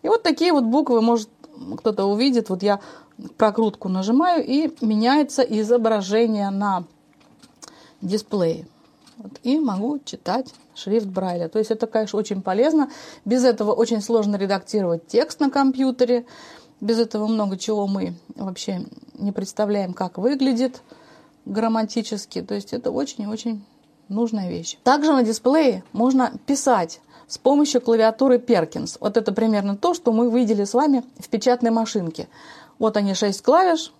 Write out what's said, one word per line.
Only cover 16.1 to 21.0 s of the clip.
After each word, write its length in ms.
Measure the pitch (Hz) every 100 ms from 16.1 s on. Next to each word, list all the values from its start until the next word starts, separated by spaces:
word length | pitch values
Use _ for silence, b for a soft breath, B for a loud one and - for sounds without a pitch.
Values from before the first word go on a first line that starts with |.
| 240 240 B B B B _
Без 180 | 202 226
этого 280 | 226 214 214
много 280 | 220 202 190
чего 300 | - 214 202
мы 300 | 196 185 175 -
вообще 500 | - 190 180 - 185 - - -
не 160 | - 202
представляем, 640 | 202 196 - 208 208 185
как 240 | 180 185 -
выглядит 640 | 220 277 269 233 254 254 B B